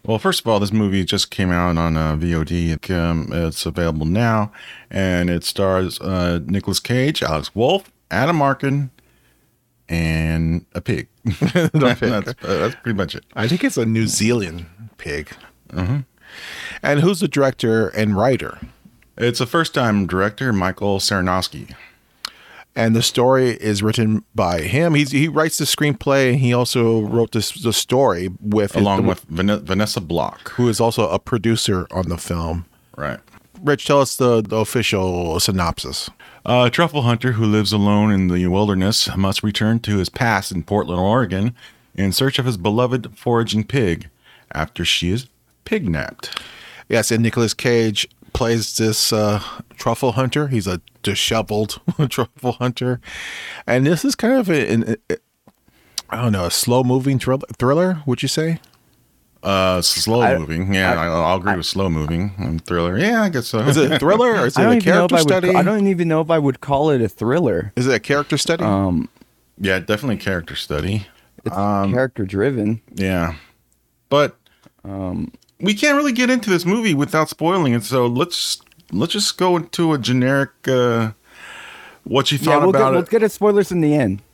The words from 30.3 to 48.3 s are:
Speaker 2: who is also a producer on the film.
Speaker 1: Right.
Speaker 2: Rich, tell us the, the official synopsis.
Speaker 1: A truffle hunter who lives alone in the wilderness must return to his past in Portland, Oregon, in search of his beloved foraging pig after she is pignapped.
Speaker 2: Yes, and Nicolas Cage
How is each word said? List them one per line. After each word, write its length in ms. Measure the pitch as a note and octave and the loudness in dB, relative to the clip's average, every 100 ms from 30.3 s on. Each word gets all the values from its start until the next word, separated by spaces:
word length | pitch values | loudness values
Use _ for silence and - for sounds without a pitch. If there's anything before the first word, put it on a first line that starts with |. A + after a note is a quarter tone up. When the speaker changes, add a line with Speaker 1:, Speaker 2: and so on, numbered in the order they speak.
| - - | -8 -12
Speaker 2:
who 180 | - A#2+ | 0 0
is 100 | G#2+ | 2
also 300 | A#2 A#2 G2 | 0 2 0
a 100 | F#2 | -2
producer 680 | - A#2+ A2 A2+ - F#2+ E2 | -2 -2 0 0 0 -2 -2
on 160 | F2+ E2+ | -4 -4
the 100 | E2+ | -6
film. 480 | - E2+ E2 F2 F2 _ _ - | -4 -4 -4 -6 -10 _ _ -10
Speaker 1:
Right. 240 | D2 B1 _ - _ - | -8 -8 _ -20 _ -6
Speaker 2:
Rich, 240 | D3 C#3+ - | -2 -2 2
tell 140 | C#3+ | 2
us 160 | C3 - | 2 2
the, 260 | B2+ A#2 | 2 2
the 140 | G#2+ A2 | 2 -2
official 840 | G#2+ B2+ A2 G2+ F#2 F2 F2 E2 | 0 -2 0 0 0 -2 -2 -2
synopsis. 680 | - F#2+ E2+ - C2 - - - - - - | 0 0 -2 -4 -8 -10 -12 -16 -20 -12 0
Speaker 1:
A 240 | B2 B2 | 4 4
truffle 300 | C#3 E3+ D3 | 4 0 2
hunter 320 | A#2+ A#2 B2 | 0 2 0
who 120 | A2 A2 | 0 2
lives 280 | G#2+ G#2 | 2 2
alone 360 | G#2+ G2+ G#2 G#2+ | 2 2 4 4
in 180 | G2 F#2 | 2 2
the 180 | F2+ F2+ | 2 2
wilderness 640 | F#2+ G#2 F#2+ F#2+ A2 - F#2+ | 2 2 2 0 0 -2 -2
must 260 | G2 - | -2 0
return 360 | G#2+ G2+ A2 A2+ | -4 -2 0 0
to 160 | G#2+ G#2 | 0 -2
his 100 | F2 | -2
past 420 | - F2+ G2+ - | -2 0 0 -2
in 120 | F2+ | -8
Portland, 360 | - G2+ D#2+ F2 | -2 -2 -2 0
Oregon, 520 | F#2+ A#2+ G#2+ F#2 A2 A#2+ - _ _ | 2 2 0 -2 -4 -6 -20 _ _
in 200 | - G2 | -2 -2
search 260 | - C3+ - | 0 0 0
of 60 | B2+ | -2
his 100 | G#2 | -2
beloved 580 | F#2 G#2+ B2 B2+ A2+ - | 0 0 0 -2 -6 -8
foraging 480 | - A#2 A2+ G#2+ G#2+ | 0 0 0 -2 -2
pig 440 | C3+ G2+ E2 - _ _ - _ | 0 0 -2 -6 _ _ -20 _
after 320 | - D#2 - E2 | -6 -6 -4 -2
she 260 | - F2 | -2 -2
is 160 | A2 - _ _ _ - | -4 -6 _ _ _ -6
pignapped. 760 | A3 A#2 D#2 - - - - - - - - - | -4 -2 -4 -6 -10 -12 -12 -14 -20 -20 -20 -2
Speaker 2:
Yes, 240 | A2 G#2+ | 0 2
and 100 | A2+ | 2
Nicolas 320 | A2+ A#2+ A2+ | 2 2 -2
Cage 540 | - C3 A#2 A2+ G2+ - _ - | 0 0 2 2 -2 -6 _ -8